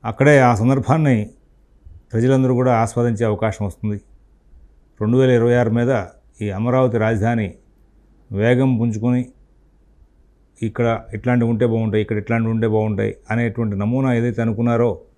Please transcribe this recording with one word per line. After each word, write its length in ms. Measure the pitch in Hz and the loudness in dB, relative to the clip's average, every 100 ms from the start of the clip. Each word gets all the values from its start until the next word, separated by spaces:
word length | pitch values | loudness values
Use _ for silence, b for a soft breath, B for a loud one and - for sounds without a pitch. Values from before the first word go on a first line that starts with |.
అక్కడే 340 | 107 110 139 143 | -8 2 6 6
ఆ 160 | 127 | 6
సందర్భాన్ని 760 | 110 117 135 120 156 151 117 104 - _ _ _ _ - - _ | 4 2 0 0 2 2 0 -2 -12 _ _ _ _ -20 -20 _
ప్రజలందరూ 420 | 113 123 131 131 | -2 2 2 2
కూడా 220 | 123 127 117 | 2 2 2
ఆస్వాదించే 500 | 113 - 120 107 113 | 0 0 -2 0 -2
అవకాశం 400 | 104 110 - 101 | -2 -4 -4 -8
వస్తుంది. 340 | - 107 101 _ - _ _ _ - - _ _ _ | -6 -8 -8 _ -20 _ _ _ -20 -20 _ _ _
రెండు 160 | 107 127 | 0 4
వేల 140 | 131 | 4
ఇరవై 240 | 123 117 | 4 4
ఆరు 160 | 123 113 | 2 2
మీద 340 | 117 120 123 92 - _ _ | 0 0 -2 -4 -16 _ _
ఈ 80 | 104 | -8
అమరావతి 480 | 95 113 131 127 110 | -4 -2 0 0 0
రాజధాని 560 | 110 110 110 117 98 - _ _ _ _ _ _ _ | 0 0 0 -2 -4 -10 _ _ _ _ _ _ _
వేగం 460 | 98 113 123 135 120 | -2 2 2 2 0
పుంజుకొని, 480 | 117 107 120 123 123 _ _ _ _ _ _ _ _ _ _ _ _ _ | -2 -2 -2 -2 -4 _ _ _ _ _ _ _ _ _ _ _ _ _
ఇక్కడ 420 | 113 - 117 113 - | -8 -2 -2 -2 -8
ఇట్లాంటివి 360 | 107 123 123 117 | -6 0 0 0
ఉంటే 160 | 113 120 | 0 0
బాగుంటాయి, 360 | 113 110 104 | 0 -2 -2
ఇక్కడ 140 | 104 107 | -2 -4
ఇట్లాంటివి 380 | 101 117 113 | -2 -2 0
ఉంటే 140 | 113 110 | 0 0
బాగుంటాయి 480 | 107 107 101 104 - - | 0 0 -2 -4 -6 -6
అనేటువంటి 460 | 113 117 110 113 101 | -4 -2 -4 -4 -2
నమూనా 380 | 104 127 135 | -2 -2 0
ఏదైతే 280 | 120 120 113 | 0 -2 -2
అనుకున్నారో 580 | 117 107 120 117 117 92 - | -4 -2 0 0 0 -2 -12